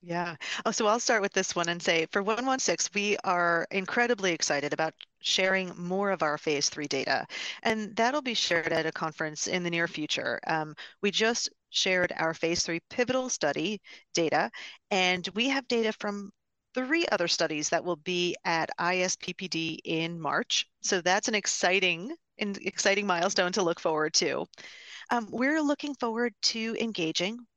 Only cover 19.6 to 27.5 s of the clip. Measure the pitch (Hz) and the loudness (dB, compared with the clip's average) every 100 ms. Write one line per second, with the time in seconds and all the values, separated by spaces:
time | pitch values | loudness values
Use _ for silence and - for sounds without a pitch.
19.6 | 165 160 - 165 165 170 151 143 233 - | -2 -6 -4 -2 -2 -4 -2 -2 0 -2
20.6 | - _ - 190 170 190 - 214 - - | -2 _ -2 0 2 2 2 0 0 0
21.6 | 185 190 185 165 196 330 _ _ 208 196 | 2 4 2 0 -4 -10 _ _ -6 -4
22.6 | - - 208 202 202 175 180 202 180 185 | -6 0 2 2 2 2 2 2 2 2
23.6 | 175 170 180 156 156 - 165 135 - - | 0 2 0 2 2 2 0 -2 -6 -10
24.6 | - - - - - 240 208 202 254 311 | -20 -18 -18 -18 -2 -2 -2 -2 0 2
25.6 | 294 285 294 277 240 226 240 214 - 233 | 2 0 -2 -4 -4 -2 -2 0 -2 0
26.6 | 226 226 233 196 160 160 180 240 240 | -4 -2 -2 -2 -2 0 -2 -4 -14